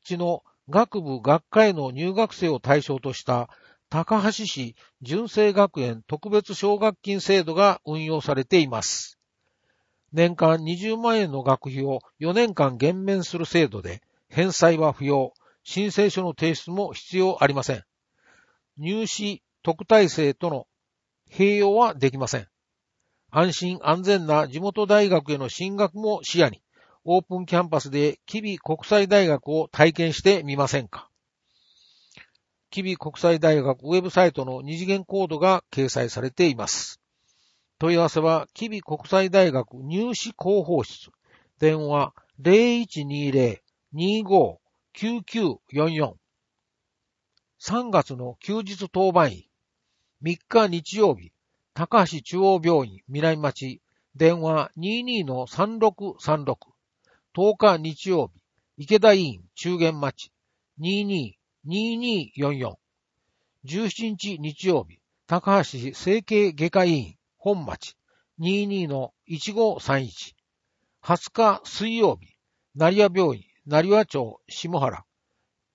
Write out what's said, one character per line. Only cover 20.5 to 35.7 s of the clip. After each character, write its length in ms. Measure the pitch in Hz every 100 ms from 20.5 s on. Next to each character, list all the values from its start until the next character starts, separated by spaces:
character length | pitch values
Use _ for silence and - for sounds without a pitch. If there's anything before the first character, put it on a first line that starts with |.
の 160 | 135 - _ _ _ _ _ _
併 260 | - 202 208
用 180 | 202
は 200 | 208 233
で 160 | 143 135
き 80 | 135
ま 100 | 123
せ 100 | 120
ん。 100 | 101 _ _ _ _ _ _ _ _
安 220 | 151 180
心 260 | - 180 180
安 200 | 151 170
全 240 | 185 196 156
な 220 | 151 156
地 120 | 143
元 260 | 196 202 202
大 220 | 208 202
学 240 | 180 147
へ 60 | 143
の 100 | 131
進 280 | - 185 202
学 180 | 196
も 280 | 190 214 208
視 180 | - 170
野 100 | 143
に、 120 | 98 _ _ _ _
オ 160 | 160 180
ー 20 |
プ 160 | - 185
ン 80 | 175
キ 100 | 175
ャ 60 |
ン 80 | 175
パ 100 | 156
ス 100 | 139
で 300 | 143 147 - -
吉 140 | 214
備 180 | 214 185
国 280 | - 156 -
際 220 | 208 196
大 180 | 202 180
学 220 | 143 -
を 200 | 156 156
体 260 | - 160
験 180 | 160 165
し 100 | 151
て 200 | 190 196
み 160 | 143 139
ま 100 | 139
せ 140 | 131
ん 60 | -
か。 200 | - - _ _ _ _ _ _ _ _ _ _ - - _ _ _ _
吉 120 | 196
備 140 | 190 180
国 200 | 156 -
際 240 | 170 165
大 220 | 160 151
学 200 | 135 131
ウ 140 | 143 180
ェ 60 |
ブ 80 | 180
サ 160 | 185 180
イ 60 |
ト 120 | 139
の 160 | 131 127
二 160 | 139 165
次 80 |
元 200 | 185 196
コ 200 | 185 196
ー 40 | 180
ド 100 | 156
が 260 | 185 185 -